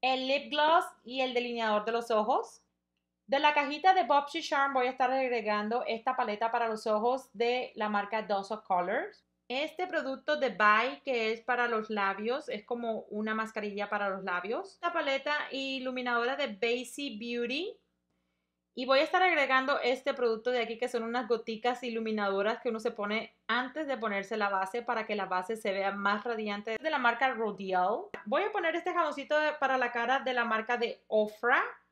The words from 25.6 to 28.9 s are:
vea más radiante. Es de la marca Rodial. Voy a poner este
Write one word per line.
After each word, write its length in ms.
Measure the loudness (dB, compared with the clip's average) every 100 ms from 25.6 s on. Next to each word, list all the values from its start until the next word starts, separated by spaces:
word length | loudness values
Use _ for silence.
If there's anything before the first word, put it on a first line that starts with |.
| -2
vea 220 | 0 -2
más 320 | 0 0 0
radiante. 500 | -2 -4 -4 -6 -6
Es 60 | -4
de 100 | -2
la 80 | 2
marca 340 | 2 2 0
Rodial. 760 | 0 -4 -4 0 2 2 0 -4 -12 -2
Voy 160 | 0
a 80 | 0
poner 240 | 0 0
este 180 | 0 -2